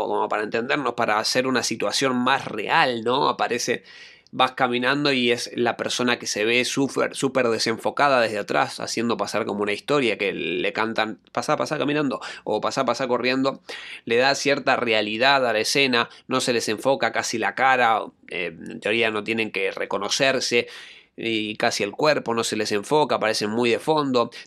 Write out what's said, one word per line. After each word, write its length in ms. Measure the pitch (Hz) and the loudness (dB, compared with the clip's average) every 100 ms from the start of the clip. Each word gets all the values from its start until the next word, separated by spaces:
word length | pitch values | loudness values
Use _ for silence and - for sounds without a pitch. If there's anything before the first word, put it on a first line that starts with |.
| 104 | 0
como 220 | 104 104 | 0 0
para 140 | 107 | -2
entendernos, 520 | 107 117 120 147 127 | -2 -2 0 0 0
para 240 | 117 113 107 | 0 0 2
hacer 280 | 110 127 131 | 2 0 2
una 160 | 127 | 0
situación 540 | 113 113 101 - 135 127 | -2 -2 -2 0 0 2
más 280 | 123 135 | 2 2
real, 580 | - 107 101 147 147 120 | 0 -6 0 2 2 0
¿no? 240 | 110 131 151 | 0 2 2
Aparece, 560 | - 104 120 - 120 - - - - _ | 2 0 0 -2 -4 -8 -20 -20 -20 _
vas 200 | - 131 | 0 0
caminando 600 | - 127 123 123 143 147 | 2 0 2 0 2 2
y 180 | 135 120 | 2 2
es 200 | 117 - | 2 -2
la 220 | - 117 110 | -2 0 0
persona 420 | - - 123 120 | -4 0 0 0
que 80 | 113 | -2
se 180 | - | -2
ve 200 | 107 120 | 2 2
súper, 500 | 120 - 135 - 120 | 2 0 0 0 -2
súper 340 | - 139 127 120 | 0 -2 2 2
desenfocada 720 | 110 - 113 - - 143 131 | 2 0 -2 -2 0 2 4
desde 180 | 113 104 | 2 0
atrás, 420 | 101 143 131 - | -2 0 0 -4
haciendo 360 | 110 - 117 107 | -6 -2 -2 -2
pasar 300 | 101 107 110 | -2 -2 -2
como 160 | 104 | -2
una 100 | 104 | -2
historia, 460 | 101 - 143 120 98 | -2 0 0 2 0
que 140 | 101 | -2
le 400 | 87 80 90 95 | -2 -2 -2 -2
cantan, 480 | 101 110 113 110 98 _ | 0 -2 0 -2 -4 _
"Pasá, 240 | - 120 147 | -4 -2 -2
pasá 220 | 131 151 | -2 -2
caminando", 420 | 135 147 143 107 - - | -2 0 -2 -4 -8 -10
o 160 | - 107 | -4 -2
"Pasá, 240 | 107 135 | -2 0
pasá 240 | 127 120 131 | 0 0 0
corriendo". 540 | 120 123 131 135 131 - - - - | 0 0 0 0 -4 -10 -14 -14 -12
Le 120 | - 117 | 0 4
da 180 | 131 | 4
cierta 420 | 143 143 139 135 120 | 4 2 2 2 2
realidad 720 | 120 110 107 110 131 139 123 | 2 2 0 2 4 4 4
a 60 | |
la 80 | 107 | 2
escena, 500 | 110 143 139 123 117 - - | 2 2 4 2 0 -6 -4
no 120 | 123 | -2
se 120 | 123 | 0
les 160 | 120 117 | 0 0
enfoca 440 | 107 - 139 117 | -2 0 2 0
casi 260 | 110 110 117 | -2 -4 -2
la 160 | 101 | -2
cara, 480 | 101 131 131 117 107 85 - - | 0 2 4 4 2 -2 -12 -12
eh, 260 | 85 85 82 | -8 -6 -8
en 220 | 87 92 | -12 -6
teoría 300 | 101 113 113 | -2 0 0
no 140 | 107 | 0
tienen 280 | 104 113 110 | -2 -2 -2
que 180 | 95 95 | -2 -4
reconocerse, 960 | 95 98 98 101 - 135 131 - 120 120 - - - - - | -4 -4 -4 -4 0 2 2 0 0 0 -6 -18 -20 -20 -8
y 400 | 110 113 107 107 | -4 -2 -4 -2
casi 260 | 117 - | 0 0
el 100 | 101 | -4
cuerpo 420 | - 151 143 117 | 0 0 2 0
no 100 | 117 | -2
se 120 | 113 107 | -2 -2
les 140 | 107 | -2
enfoca, 420 | 104 101 151 147 110 | -2 0 0 2 2
aparecen 340 | 110 110 107 | 0 0 -2
muy 200 | 110 123 | 0 2
de 80 | 110 | 2
fondo. 520 | - 156 139 123 117 - | 2 0 2 0 0 -4